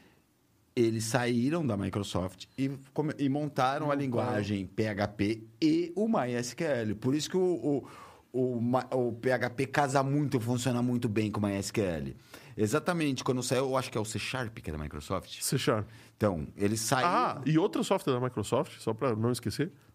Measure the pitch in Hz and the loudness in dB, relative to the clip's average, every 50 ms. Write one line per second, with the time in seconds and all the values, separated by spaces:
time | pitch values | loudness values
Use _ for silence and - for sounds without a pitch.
0 | - _ _ _ _ _ _ _ _ _ _ _ _ _ _ 123 117 113 113 113 | -20 _ _ _ _ _ _ _ _ _ _ _ _ _ _ 2 2 2 2 0
1 | 110 113 - 127 123 120 123 117 120 143 160 175 156 120 104 101 95 95 - 107 | 0 0 0 2 2 2 2 2 2 2 0 0 0 0 0 0 0 -2 -2 -2
2 | 101 - - 90 90 95 - - - - _ - 135 135 139 135 - - - - | -2 -2 -2 -2 -2 -4 -6 -10 -18 -12 _ -6 -4 -4 -4 -8 -12 -8 -4 -4
3 | 147 151 127 - 143 135 135 147 151 143 - 139 127 131 139 151 156 147 143 143 | -4 -2 -2 -2 -2 0 0 0 -2 -4 -2 0 0 2 0 0 -2 -2 -2 -2
4 | 143 131 120 113 104 - 113 104 101 101 104 98 92 92 - - 110 110 104 95 | -2 -2 0 0 0 0 0 0 0 0 -2 -2 -4 -4 -4 -2 -2 0 0 0
5 | 101 101 - - 98 104 113 113 - - - - 160 151 156 170 175 165 170 190 | -2 -2 0 0 0 0 -2 -2 -8 -14 -4 0 2 2 2 2 0 -2 -2 -2
6 | 220 226 226 165 127 123 120 120 123 123 - - 170 156 139 120 113 107 98 110 | 0 2 2 2 0 0 -2 -2 -4 -4 -4 -4 -2 0 0 0 0 -2 -4 -2
7 | 123 127 143 151 147 - - 185 185 180 170 - - 147 143 - - - - - | 0 0 0 0 0 -2 0 0 2 2 0 0 0 0 0 0 -2 -6 -12 -18
8 | - - - - - _ - 127 127 127 123 117 117 120 127 127 123 - 127 131 | -20 -20 -20 -20 -16 _ -2 0 0 0 0 0 2 2 2 2 2 0 0 0
9 | 123 120 113 113 113 127 127 117 117 123 120 - 135 - - 151 143 131 131 139 | 0 0 -2 -2 0 2 2 2 2 -2 -2 -2 -2 0 2 2 2 4 4 2
10 | 135 139 139 147 151 127 139 123 107 120 127 117 117 135 120 120 123 123 123 120 | 2 4 2 2 2 2 0 0 0 0 0 0 2 0 2 2 2 2 2 0
11 | 120 117 101 113 107 107 104 104 104 101 101 98 98 - - 117 101 90 82 76 | 0 0 2 2 0 0 0 0 0 0 0 -2 -4 -2 0 0 0 0 0 -2
12 | 69 67 65 - - - - - - - - - 107 104 127 156 151 185 175 165 | -4 -6 -10 -12 -16 -20 -20 -20 -20 -12 -4 -2 0 2 2 0 0 0 0 0
13 | 156 143 131 - - - 127 123 123 - 131 123 139 131 131 131 127 - - 117 | 0 0 0 0 0 0 0 0 0 0 0 0 2 2 0 -2 -2 -2 -2 -4
14 | 107 - - 104 - - - 131 120 107 110 - - - 78 76 76 78 78 73 | -2 -2 -4 -4 -4 -4 -4 -4 -4 -6 -8 -10 -8 -6 -6 -6 -6 -8 -8 -10
15 | - - 98 87 - - - - - - - 131 - 147 120 104 - - - - | -6 -4 -4 -6 -6 -8 -10 -6 -4 -2 -2 0 2 2 2 2 0 -4 -10 -18
16 | - - - - 110 104 90 78 69 - - - 101 101 110 113 113 - 139 131 | -20 -20 -2 2 2 2 2 0 -4 -8 -4 0 0 0 2 0 0 0 2 4
17 | 156 175 190 240 247 175 110 - 123 139 156 160 185 - - 311 196 - 196 185 | 4 4 4 4 2 2 0 -2 0 2 4 4 4 4 2 0 2 2 2 2
18 | - 147 127 123 127 127 - 113 101 - - 127 - - - - - 113 110 - | 2 2 2 2 0 0 -2 -2 -2 2 2 2 2 0 -6 -6 -4 -4 -2 0
19 | 143 131 110 107 113 120 123 - - - - - 139 - - - - - | 0 0 2 2 2 2 0 0 -2 -4 -2 -2 -2 -4 -6 -10 -20 -20